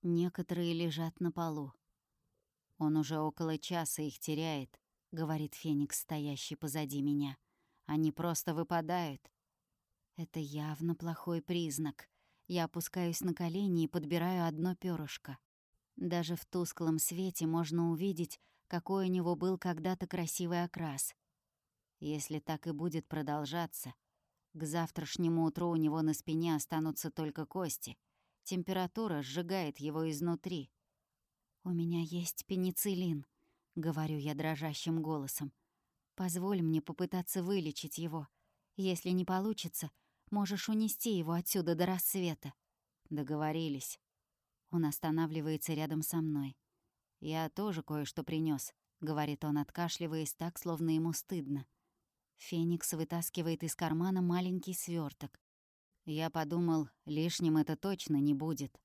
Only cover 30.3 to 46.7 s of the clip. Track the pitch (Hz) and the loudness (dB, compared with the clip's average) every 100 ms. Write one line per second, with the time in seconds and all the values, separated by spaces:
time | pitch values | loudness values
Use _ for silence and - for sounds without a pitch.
30.3 | 170 190 175 135 _ _ _ _ _ _ | 0 -2 -6 -6 _ _ _ _ _ _
31.3 | _ _ _ 180 170 170 170 165 175 175 | _ _ _ -2 0 2 2 0 -2 -4
32.3 | - - 185 185 180 208 180 180 151 143 | -6 -2 0 0 2 0 2 2 0 -4
33.3 | _ _ _ _ - 160 156 156 151 143 | _ _ _ _ -4 0 0 0 0 -2
34.3 | 147 156 151 156 147 170 165 156 156 139 | -2 -2 0 -2 -4 0 0 0 -2 -2
35.3 | - 143 _ _ _ _ _ _ - 185 | -4 -6 _ _ _ _ _ _ -4 -2
36.3 | 170 190 202 165 160 147 165 180 180 175 | 0 0 2 4 2 0 -2 0 0 -2
37.3 | 190 180 196 151 143 151 - 165 160 143 | -2 2 2 0 -4 -8 -6 -4 -4 -8
38.3 | _ _ _ _ - 190 180 180 180 180 | _ _ _ _ -2 0 0 2 2 2
39.3 | 185 202 220 170 - 156 _ _ _ - | 2 0 -2 -4 -6 -8 _ _ _ -4
40.3 | 208 196 196 - 214 220 - 233 196 160 | 0 0 0 0 2 2 0 0 2 2
41.3 | 170 175 202 165 170 180 185 - 196 175 | 0 2 2 2 4 4 2 0 0 0
42.3 | 156 143 - _ _ _ _ _ 151 139 | -2 -8 -12 _ _ _ _ _ -4 0
43.3 | 151 156 156 160 139 - - _ _ _ | 0 2 0 0 -2 -6 -12 _ _ _
44.3 | _ _ _ _ 175 156 147 165 160 165 | _ _ _ _ 2 2 2 0 2 2
45.3 | 160 156 156 - 156 156 156 151 165 160 | 0 -2 -2 0 -2 0 0 0 0 2
46.3 | 147 139 - _ | 0 -2 -6 _